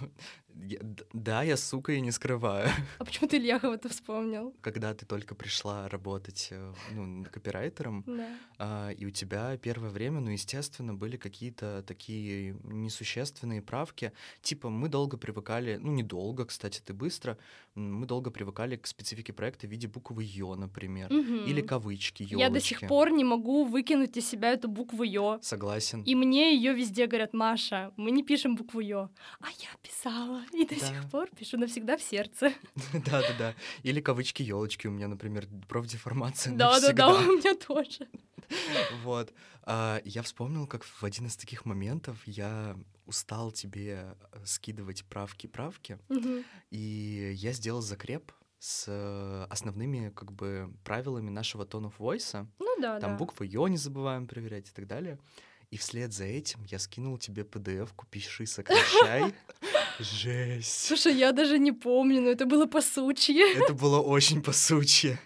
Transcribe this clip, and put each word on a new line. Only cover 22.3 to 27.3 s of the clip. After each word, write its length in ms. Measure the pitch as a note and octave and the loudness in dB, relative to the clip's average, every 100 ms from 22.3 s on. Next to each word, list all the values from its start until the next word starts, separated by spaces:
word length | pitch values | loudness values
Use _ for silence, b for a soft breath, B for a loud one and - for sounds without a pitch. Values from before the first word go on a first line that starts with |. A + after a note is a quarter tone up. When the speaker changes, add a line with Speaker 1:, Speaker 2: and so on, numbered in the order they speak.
| A3+ B3+ | 2 4
Speaker 2:
до 120 | B3 | 4
сих 220 | B3+ A#3 | 0 -4
Speaker 1:
ёлочки. 60 | G3 | 2
Speaker 2:
пор 220 | C#4+ D#4+ | 6 6
не 120 | D#4+ | 6
могу 400 | B3+ A#3+ A3+ C#4 C#4 | 4 4 2 4 4
выкинуть 500 | A#3 B3 D4+ C4 A#3 | 2 2 4 4 0
из 100 | A#3 | -4
себя 220 | A3+ A3+ | 0 2
эту 160 | B3 A#3+ | 2 0
букву 360 | G#3 A#3+ A#3 | -6 -6 -2
«Ё». 340 | A#3 G3 G#3 A3 | 0 2 2 0
Speaker 1:
Согласен. 600 | - G#2+ G2+ G#2 - A#2 | -4 -4 -2 -2 -2 -4
Speaker 2:
И 120 | G#2 B3+ | 2 4
мне 380 | C4 C4+ D#4+ D4 | 6 6 8 6
её 160 | A#3+ | 4
везде 320 | B3+ A#3+ G3 A#3+ | 2 0 0 2
говорят: 280 | A#3 A3 | 2 -2